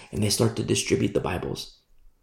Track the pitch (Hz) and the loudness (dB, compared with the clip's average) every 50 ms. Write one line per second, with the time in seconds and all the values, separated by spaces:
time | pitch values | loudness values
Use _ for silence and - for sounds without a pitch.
0 | - - - - 107 104 - - 120 113 113 - 110 - 107 107 - - - - | -14 -10 -4 -2 0 0 2 4 2 2 2 0 0 0 0 0 2 2 2 2
1 | 113 107 - - - 71 87 - - 69 - - - - - _ _ _ _ - | 2 2 0 0 0 0 -2 -4 -4 -4 -6 -8 -8 -12 -16 _ _ _ _ -20
2 | - - - _ | -20 -20 -20 _